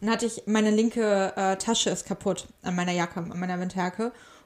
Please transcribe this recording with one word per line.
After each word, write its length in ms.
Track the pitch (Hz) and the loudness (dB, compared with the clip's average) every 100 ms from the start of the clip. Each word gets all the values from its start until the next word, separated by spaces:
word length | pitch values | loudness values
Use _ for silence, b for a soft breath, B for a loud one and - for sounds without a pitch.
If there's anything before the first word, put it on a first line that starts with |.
Und 80 | 208 | -2
hatte 160 | 226 233 | 0 0
ich, 180 | - - | -4 0
meine 220 | 214 214 | 2 4
linke, 600 | 214 226 240 214 196 190 - | 4 4 2 2 4 2 0
äh, 180 | 190 190 | 0 0
Tasche 340 | - 226 208 | 0 0 0
ist 140 | 180 - | -2 -4
kaputt 400 | 190 196 180 - - | -4 -2 -2 -6 -10
an 140 | - 180 | -4 -2
meiner 160 | 180 | 0
Jacke, 280 | 175 170 190 | 0 -2 -4
an 180 | 170 175 | -8 -6
meiner 180 | 180 180 | -4 -4
Windjacke. 520 | 185 185 180 180 226 - b b | -4 -2 -4 -2 -6 -8 b b